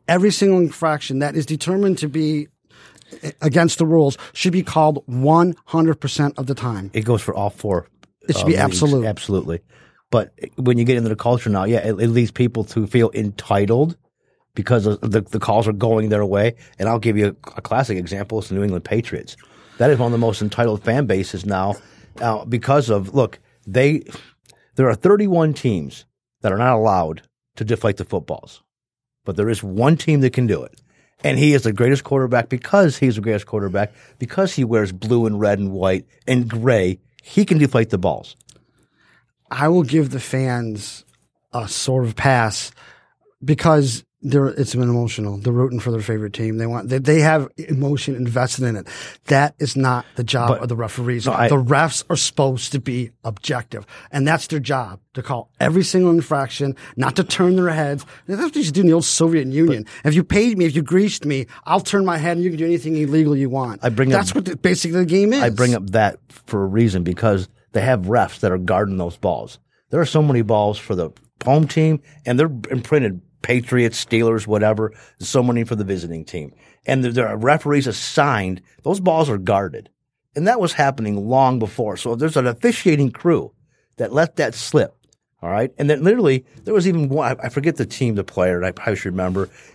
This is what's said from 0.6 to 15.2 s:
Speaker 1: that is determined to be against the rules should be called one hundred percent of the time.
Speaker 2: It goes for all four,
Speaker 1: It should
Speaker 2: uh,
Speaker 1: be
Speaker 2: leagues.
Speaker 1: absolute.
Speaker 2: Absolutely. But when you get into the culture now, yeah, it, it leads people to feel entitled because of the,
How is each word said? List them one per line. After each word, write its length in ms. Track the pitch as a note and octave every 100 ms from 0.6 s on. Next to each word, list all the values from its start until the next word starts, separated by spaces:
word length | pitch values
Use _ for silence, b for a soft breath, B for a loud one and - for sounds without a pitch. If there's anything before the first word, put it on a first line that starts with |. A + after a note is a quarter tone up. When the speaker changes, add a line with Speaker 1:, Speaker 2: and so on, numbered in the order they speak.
| E3 - D#3+ D3+ - C3+
Speaker 1:
that 160 | C#3+ D#3+
is 80 |
determined 540 | C#3 D#3 - F#3+ G3 F3+
to 100 | D3+
be 400 | D3+ D#3 D3+ D3 _ _ B B B B B - -
against 360 | D#3 C#3+ E3 -
the 60 | E3
rules 300 | E3 C#3+ - B
should 200 | - F#3
be 80 | F#3
called 400 | - D#3+ D#3 D3 -
one 480 | B2 C#3 E3 F3 D#3+ _
hundred 300 | D#3+ D#3+ D3+
percent 380 | C#3+ - C#3+ D3
of 80 | C3
the 80 |
time. 360 | C3+ B2 G#2 G2
Speaker 2:
It 100 | A2+
goes 160 | G#2+ A#2
for 140 | -
all 160 | F#2+ G2+
four, 380 | - G#2+ F2+ - _ _ _ -
Speaker 1:
It 80 | D3
should 80 |
Speaker 2:
uh, 20 | D#3
Speaker 1:
be 60 |
Speaker 2:
leagues. 100 | D3
Speaker 1:
absolute. 420 | C#3 F2+ D3+ C#3 A2
Speaker 2:
Absolutely. 540 | G#2 - F#2+ D2+ E2+ - b b b b
But 220 | A#2 F#2+ - - -
when 220 | B2+ A#2+
you 60 |
get 120 | A#2 B2
into 120 | A2+
the 60 | G#2+
culture 340 | A#2 A#2+ A2+
now, 140 | G2
yeah, 140 | F#2+ A#2 G#2+
it, 140 | G2
it 80 | A#2
leads 220 | A#2 A#2
people 340 | - B2 A#2
to 220 | G#2 A#2 G#2
feel 240 | A#2+ A2+
entitled 840 | A2 G#2 - - G2+ G2+ A#2 D#3+ - _ _ _ _ _
because 320 | - G2+ A#2+ G#2
of 140 | G2+
the, 220 | A2 G#2+